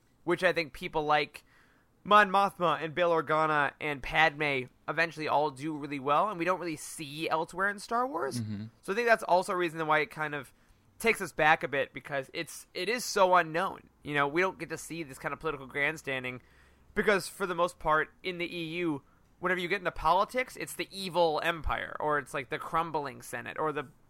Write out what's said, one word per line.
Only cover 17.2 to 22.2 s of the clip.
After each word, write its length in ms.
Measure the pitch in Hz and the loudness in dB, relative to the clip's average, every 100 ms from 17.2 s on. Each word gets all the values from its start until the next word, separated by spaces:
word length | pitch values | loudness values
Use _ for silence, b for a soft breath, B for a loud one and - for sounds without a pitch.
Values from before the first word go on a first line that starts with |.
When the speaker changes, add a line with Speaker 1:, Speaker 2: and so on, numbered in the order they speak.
| - | 0
Speaker 1:
for 200 | - 190 | -6 -4
the 80 | 170 | 0
most 240 | 175 - | 0 0
part 300 | 160 156 151 _ | 0 2 0 _
in 160 | - 175 | -10 -6
the 180 | 175 175 | -6 -6
E 80 | 160 170 | -6 -4
U, 260 | 175 143 b b b - | -2 -4 b b b -6
whenever 200 | 180 180 | -2 0
you 80 | 175 | 0
get 120 | 196 | -2
into 100 | 175 | -4
politics, 640 | - 160 180 208 254 254 - | -2 2 4 2 -2 -4 -6
it's 160 | 156 - | -10 -8
the 120 | 175 | -10
evil 500 | 190 190 165 170 151 | -8 -4 2 2 2
empire, 540 | 165 170 139 117 95 - | 0 -2 -2 -4 -4 -4
or 200 | 151 | 0
it's, 160 | 147 | 0